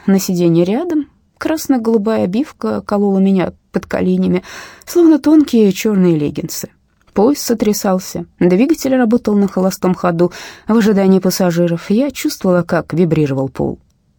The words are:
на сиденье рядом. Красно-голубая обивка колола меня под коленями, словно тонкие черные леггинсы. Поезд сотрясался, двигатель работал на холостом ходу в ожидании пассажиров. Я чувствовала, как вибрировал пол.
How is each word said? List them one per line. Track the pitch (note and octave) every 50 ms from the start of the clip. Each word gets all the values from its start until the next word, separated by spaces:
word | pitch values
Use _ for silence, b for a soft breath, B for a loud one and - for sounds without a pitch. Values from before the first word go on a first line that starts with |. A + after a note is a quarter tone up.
| -
на | - G3 F#3+
сиденье | F#3+ - F#3 F3 F3 E3+ E3 E3 F3
рядом. | F3+ G#3 B3+ F4 F4+ D#4+ D#4 C#4 - _ _ _ _ _ -
Красно-голубая | - D#4 D#4 D#4+ - - C4+ B3+ A3 A3+ A3+ A3+ G3 A3 A3 G#3+ G#3+
обивка | F#3 F#3 A3+ D4+ - - _ - A3 G#3+ G#3
колола | G3+ - G#3 G3+ G3+ G3+ F#3+ F#3+
меня | F#3+ - G3 F#3 E3 - - _ _ _
под | - F#3+ -
коленями, | - - E3+ F3+ F#3 F#3 F#3 F#3 F#3 F3+ F3+ B B B B B B B B B
словно | - - F4 F4 D#4+ D#4+ C#4+
тонкие | - D4 D#4 D#4+ C#4+ - - A#3 G#3+ G3 F#3+
черные | - - A3 G#3+ F#3+ F3+ F3+ E3 D#3
леггинсы. | D3 C#3 C#3+ - - D#3+ - - - - _ _ _ _ _ _ _ _ -
Поезд | - G3+ B3+ C#4+ - -
сотрясался, | - A#3+ G#3+ - G#3 G#3 - - G3+ F#3 F#3 - - - E3+ E3+ - _ -
двигатель | F3 F3+ F3+ F#3 B3 C#4+ D#4+ - - C4+ C4
работал | B3+ B3 A3 A#3+ A#3+ - - G#3
на | G3+ G3+ G3
холостом | - G3 F#3 F#3+ F#3 - - F#3 F#3
ходу | - - F3+ E3+ E3 F3 F3 B B B B B B B
в | - G#3+
ожидании | A#3 G#3 A3 G#3+ F#3+ G3 F#3+ F#3+ F#3+
пассажиров. | F#3 F#3 F3+ - G3 F3 E3 E3+ F3 E3+ E3+ E3 - -
Я | G3 A3 C#4 D4
чувствовала, | C4 - - D4+ - - - F#3+ F3+ F3 E3+
как | - F3+ E3 D3+ - -
вибрировал | D#3+ F#3 D#3+ D#3+ D#3 D3+ C#3 C#3 C3 C3 C3
пол. | - - C#3+ C#3 - - _ _ _ _ _ _ _